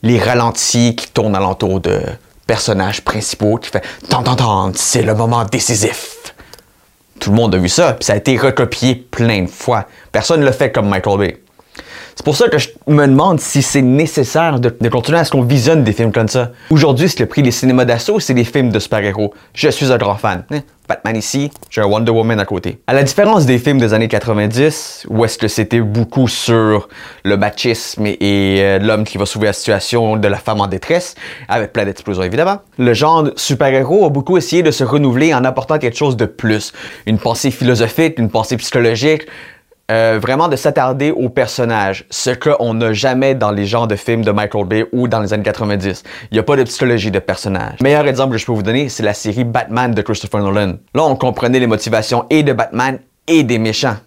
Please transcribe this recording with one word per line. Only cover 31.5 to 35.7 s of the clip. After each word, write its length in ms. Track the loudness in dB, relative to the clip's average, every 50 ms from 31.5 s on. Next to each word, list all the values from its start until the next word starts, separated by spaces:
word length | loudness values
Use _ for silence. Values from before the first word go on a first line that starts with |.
| -2 -2 -2 -2
plein 140 | -2 -2 -2
d'explosions 380 | -2 -4 -8 -6 -6 -4 -2 -2
évidemment, 340 | -2 0 0 0 0 -2 -4 -6 _ _ -2
le 160 | 2 2 2
genre 360 | 2 4 4 4 4 2 0 -2 -4
super-héros 680 | -4 -4 0 0 2 2 2 2 2 2 2 4 4
a 40 | 4
beaucoup 260 | 2 0 -2 2 0
essayé 280 | 0 0 2 0 2 2
de 80 | 2
se 120 | 2 0 0
renouveler 500 | 0 2 2 2 2 2 2 2 2 2
en 120 | 2 0
apportant 340 | 0 0 -2 -2 -2